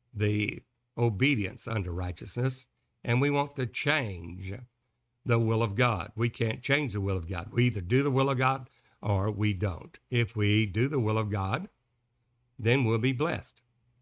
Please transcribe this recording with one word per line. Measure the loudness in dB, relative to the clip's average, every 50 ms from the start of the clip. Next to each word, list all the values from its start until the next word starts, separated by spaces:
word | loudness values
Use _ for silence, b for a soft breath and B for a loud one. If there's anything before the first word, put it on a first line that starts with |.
| _ _ -4
the | -2 0 2 2 0 0 -2 -4 -8 -12 _ _ _ _ _ -4 0
obedience | 0 0 2 2 2 2 2 2 0 -4 -6 -8 -8 -4
unto | -4 -4 -4 -4
righteousness, | -4 -4 -4 -6 -6 -8 -8 -8 -4 -2 -2 -2 -2 -4 -8 _ _ _ _ _ _ _ -2
and | 0 2 2
we | 4 4
want | 2 2 0 -2 -2
to | -6 -6
change | -4 -4 -4 0 0 0 0 0 -2 -6 -8 -10 -10 -10 -10 -10 -10 -10 -12 -14 -18 _ _ _ _ _ _ _ _ _ _ -2
the | 0 2 2
will | 2 2 2 2 0
of | 0 2
God. | 2 2 2 2 0 -4 -6 -4
We | -2 -2 -2
can't | 0 -2 -2 -2 -2 -4
change | -2 0 0 0 0 0 -2
the | -2
will | 0 0 0 -2
of | -2 -4
God. | -6 -8 -8 -4
We | 2 2 2
either | 4 2 0
do | -2 2 2 4 4
the | 4
will | 4 2 2 2
of | 2 2
God | 2 2 0 0 -6 -14 b b b b b b
or | -2 0 2 2 2 0
we | 0 0 0 0 2
don't. | 0 -2 -2 -4 -4 -12 -16 -18 -18 _ -4
If | 0 0 0 0 0
we | 0 2 4 4 4 2 2
do | 0 0 0 0
the | 0 0
will | 0 2 0 0
of | 0 -2
God, | -2 -2 -2 -2 -2 -4 -6 -8 _ _ _ _ _ _ _ _ _ _ _ _ _ _ _ _ _ -2
then | 2 2 4 4 4
we'll | 4 2 2
be | 2 0 0
blessed. | 0 -2 -2 -2 -4 -8 -10 -16 -20 _ _ _ _ _ _ _ _